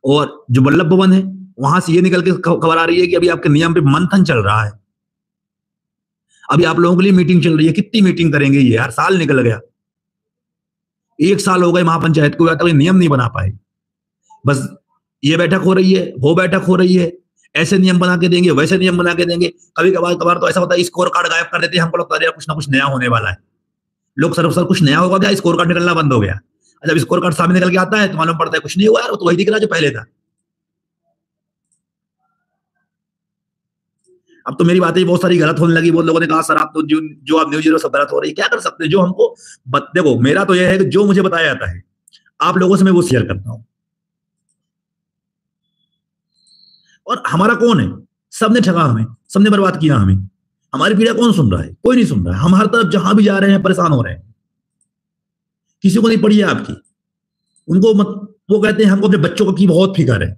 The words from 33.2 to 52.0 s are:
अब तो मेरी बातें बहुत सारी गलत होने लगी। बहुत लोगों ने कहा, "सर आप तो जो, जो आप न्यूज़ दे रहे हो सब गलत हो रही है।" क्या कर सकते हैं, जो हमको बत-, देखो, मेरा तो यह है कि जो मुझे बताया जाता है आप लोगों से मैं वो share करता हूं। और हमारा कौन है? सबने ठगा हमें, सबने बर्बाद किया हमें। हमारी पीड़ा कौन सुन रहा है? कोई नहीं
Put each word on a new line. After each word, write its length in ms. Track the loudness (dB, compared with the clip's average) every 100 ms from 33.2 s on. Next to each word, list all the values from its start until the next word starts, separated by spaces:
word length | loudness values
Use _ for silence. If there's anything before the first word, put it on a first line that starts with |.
| _ _ _ _ _ _ _ _ _ _ _ _ _
अब 80 | -4
तो 40 |
मेरी 160 | 0 2
बातें 280 | 0 0 0
बहुत 140 | 0
सारी 160 | 0 0
गलत 220 | 0 0
होने 140 | 0
लगी। 180 | 2 0
बहुत 140 | 0 0
लोगों 140 | -2
ने 80 | -2
कहा, 140 | -2
"सर 160 | -2 -2
आप 140 | -2
तो 80 | -6
जो, 340 | -2 -4 -4 -16
जो 140 | -2 -2
आप 120 | 0
न्यूज़ 140 | -2
दे 60 | 0
रहे 40 |
हो 40 | 0
सब 140 | -2 -4
गलत 120 | -2
हो 80 | -4
रही 120 | -6
है।" 40 | -4
क्या 120 | -4
कर 120 | -4
सकते 240 | -6 -6
हैं, 80 | -2
जो 100 | 0
हमको 340 | 0 0 -2 -2 -20 -20 -6
बत-, 160 | -6
देखो, 360 | -4 -2 0 2
मेरा 240 | 0 0
तो 120 | 0 0
यह 140 | 2
है 80 | 0
कि 80 | 0
जो 200 | 0 2
मुझे 160 | 2
बताया 240 | 0 -2 -2
जाता 260 | -4 -8
है 120 | -12 _ _ _ _ _ _
आप 160 | -2 0
लोगों 200 | 2 2
से 60 |
मैं 80 | 4
वो 100 | 2
share 220 | 2 -2
करता 260 | -2 -6 -10
हूं। 140 | -16 -18 _ _ _ _ _ _ _ _ _ _ _ _ _ _ _ _ _ _ _ _ _ _ _ _ _ _ _ _ _ _ _ _ _ -8
और 160 | -6 -4
हमारा 260 | 0 0
कौन 260 | 2 2 2
है? 280 | 0 -6 _ _ _
सबने 300 | -4 0 2
ठगा 200 | 2 2
हमें, 240 | 0 0 -4 -10 _
सबने 200 | 2 2
बर्बाद 320 | 4 0 0
किया 140 | 0 2
हमें। 340 | 2 0 -2 _ _ _ _
हमारी 220 | -4 0 2
पीड़ा 180 | 0
कौन 200 | 2 0
सुन 180 | 2 0
रहा 100 | 0
है? 80 | -6 -4
कोई 120 | 0
नहीं 100 | 2